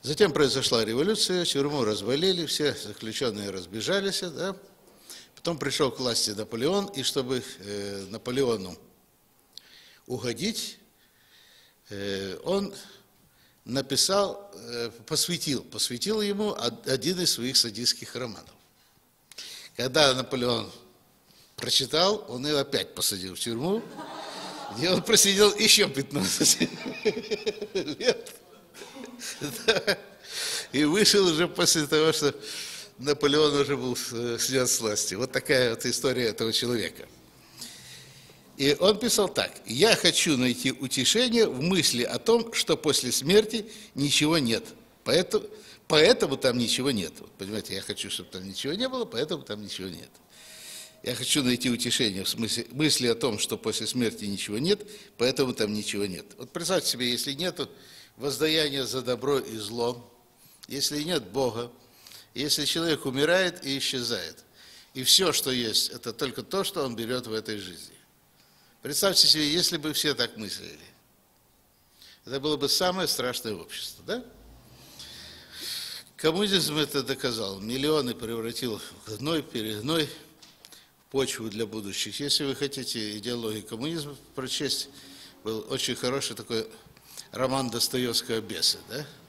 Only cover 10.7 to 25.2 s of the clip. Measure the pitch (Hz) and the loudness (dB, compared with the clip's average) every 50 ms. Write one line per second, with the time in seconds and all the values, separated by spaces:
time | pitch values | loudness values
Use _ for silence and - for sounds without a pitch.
10.7 | - - _ _ _ _ _ _ _ _ _ _ _ - - _ - - _ _ | -10 -16 _ _ _ _ _ _ _ _ _ _ _ -20 -20 _ -20 -20 _ _
11.7 | _ _ _ - 107 98 98 101 98 95 98 98 90 - - 160 185 196 202 185 | _ _ _ -14 -10 -8 -6 -4 -4 -4 -4 -6 -8 -8 -4 -2 -2 0 -2 -4
12.7 | - - - - - - _ _ _ _ _ _ _ _ _ _ _ _ _ - | -8 -12 -18 -18 -20 -20 _ _ _ _ _ _ _ _ _ _ _ _ _ -4
13.7 | 120 135 135 135 139 123 - - 190 202 202 185 135 - - - - 87 113 120 | -2 -2 -2 0 0 2 2 4 4 2 2 2 -2 -8 -12 -16 -18 -16 -14 -10
14.7 | 120 120 117 117 107 - 110 - 156 151 - - - - - 151 135 110 - - | -6 -6 -6 -6 -8 -12 -8 -4 -2 0 0 0 -2 -4 -2 -2 -2 -2 -4 -8
15.7 | - 107 - - 123 120 - 190 220 220 208 202 202 196 220 208 - - 113 120 | -6 -4 -4 -4 -2 -4 -2 -2 0 0 0 -2 -2 -2 -2 -2 -2 -2 -2 -4
16.7 | 113 - - - 131 131 127 160 185 175 180 156 - - 117 127 123 131 - 120 | -4 -4 -2 -2 -2 0 0 -2 0 2 2 0 0 0 -2 2 4 4 2 2
17.7 | 101 107 123 120 - - - - - 120 127 117 101 - - - - _ _ _ | 0 -2 0 0 0 -2 -6 -10 -8 -8 -8 -8 -10 -12 -16 -20 -20 _ _ _
18.7 | _ _ _ _ _ _ _ _ _ _ _ _ - - - - - - - - | _ _ _ _ _ _ _ _ _ _ _ _ -18 -16 -14 -14 -14 -16 -18 -16
19.7 | _ - 117 131 123 160 151 139 127 127 131 - - 131 123 123 120 113 104 95 | _ -6 -6 0 4 6 6 6 6 4 -2 -4 -2 -2 0 0 0 0 -2 -6
20.7 | - - - - _ _ _ _ _ _ _ _ - - - _ _ - 113 120 | -12 -18 -20 -20 _ _ _ _ _ _ _ _ -20 -20 -20 _ _ -10 -4 0
21.7 | - - 135 117 135 156 175 196 214 208 - - 123 123 131 147 151 143 135 139 | 0 0 0 2 2 4 4 4 2 0 -4 -10 -10 -6 -4 0 0 0 0 0
22.7 | - 110 92 - - - 87 - 104 95 90 95 90 82 - 117 117 113 135 175 | -2 -2 -2 -4 -4 -2 -2 -2 -2 -4 -6 -8 -8 -6 -6 -4 -4 -2 -2 -2
23.7 | 196 226 233 - - - - - - - - - - - - - - - - - | -2 -2 -4 -8 -14 -14 -14 -12 -12 -12 -12 -12 -10 -10 -10 -10 -12 -10 -12 -10
24.7 | 98 107 139 175 185 190 - - 220 - | -6 -2 0 2 2 2 4 4 6 6